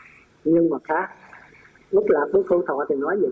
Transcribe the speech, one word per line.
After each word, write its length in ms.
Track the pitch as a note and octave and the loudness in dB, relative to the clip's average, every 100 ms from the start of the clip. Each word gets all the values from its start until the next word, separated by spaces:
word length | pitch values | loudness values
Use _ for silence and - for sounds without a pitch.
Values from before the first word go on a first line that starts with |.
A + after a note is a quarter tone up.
| - - _ _ | -20 -20 _ _
nhưng 260 | - E3+ E3+ | 0 2 2
mà 60 | C#3 | 0
khác. 240 | - D#3+ F#3+ - - - - - - _ _ | -4 -4 -4 -10 -20 -20 -20 -20 -20 _ _
Bất 120 | F#3 C#3+ | 0 2
lạc 160 | D3+ C#3+ | 2 2
với 100 | F#3 F#3+ | 0 2
khổ 140 | F3 F3 | 0 0
thọ 160 | C#3 C#3 | -4 -2
thì 80 | C#3+ | -2
nói 200 | D3 G3 | -2 -2
về 80 | D3+ | -2